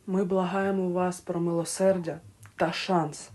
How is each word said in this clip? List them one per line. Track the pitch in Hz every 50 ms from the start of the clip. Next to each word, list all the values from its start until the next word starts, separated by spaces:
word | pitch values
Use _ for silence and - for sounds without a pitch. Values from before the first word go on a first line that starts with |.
| _ -
Ми | 185 190 202
благаємо | 180 190 190 185 175 185 196 196 196 196 190 185 180
вас | 175 180 180 180 180 -
про | - - 175 170
милосердя | 170 170 170 170 165 160 - - 190 190 190 185 170 165 - - - - - _ - - -
та | - 175 165
шанс | 180 - - - 190 175 156 151 147 - - - -